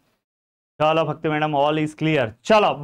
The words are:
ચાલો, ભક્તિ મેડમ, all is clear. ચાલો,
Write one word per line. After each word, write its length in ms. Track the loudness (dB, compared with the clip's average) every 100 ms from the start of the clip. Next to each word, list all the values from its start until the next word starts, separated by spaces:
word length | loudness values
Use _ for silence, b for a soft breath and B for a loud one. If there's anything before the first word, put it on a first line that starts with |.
| _ _ _ _ _ _ _ -2
ચાલો, 260 | 0 2 -2
ભક્તિ 240 | -4 -4 -2
મેડમ, 180 | -2 0
all 160 | 0 0
is 100 | -4 -4
clear. 240 | -2 0 -2 -4 2
ચાલો, 240 | 2 2 0